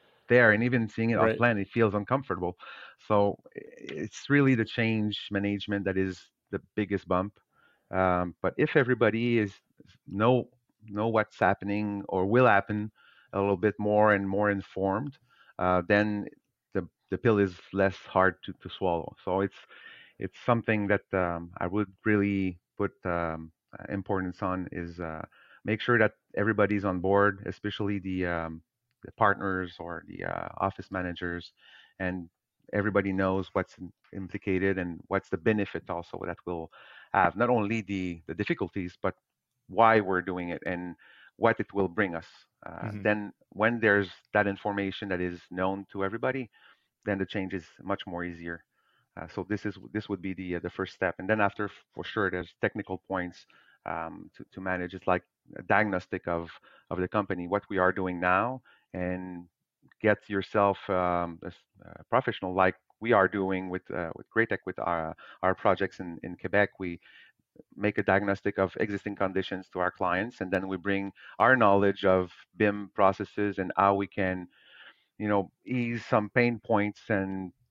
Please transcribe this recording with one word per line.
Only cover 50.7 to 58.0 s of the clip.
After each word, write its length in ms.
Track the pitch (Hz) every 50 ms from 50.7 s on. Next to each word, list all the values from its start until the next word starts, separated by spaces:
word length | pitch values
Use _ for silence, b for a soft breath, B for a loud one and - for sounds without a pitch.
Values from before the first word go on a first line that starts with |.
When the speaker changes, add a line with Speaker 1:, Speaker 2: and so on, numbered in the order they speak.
Speaker 1:
first 220 | - - 95 -
step. 220 | - - - 90 - -
And 100 | 92 95
then 120 | 110 110
after, 240 | 104 101 - - 104
f-, 200 | 101 - - _ _ -
for 100 | - 87
sure, 260 | - - 113 101 92
there's 240 | 87 90 87 87 _ -
technical 420 | - 104 - 107 101 - 95 90 _ -
points, 380 | 95 92 87 85 87 - - b b b b b b b b
um, 440 | - 82 82 82 82 82 - 85 82 _
to, 80 | - - _
to 80 | - 95
manage. 320 | 95 95 92 90 87 87 95
It's 120 | 92 -
like 160 | - - 127 - _ _ _ _ - -
a 60 | -
diagnostic 680 | - - 104 101 107 101 98 90 - - - 90 - 87
of, 220 | 85 85 85 85 - - b b b b b b
of 100 | - 90
the 80 | 90 90
company, 400 | - 107 95 - 95 90 87 87
what 140 | 95 101 - -
we 80 | 101 92
are 140 | 92 92
doing 280 | 92 98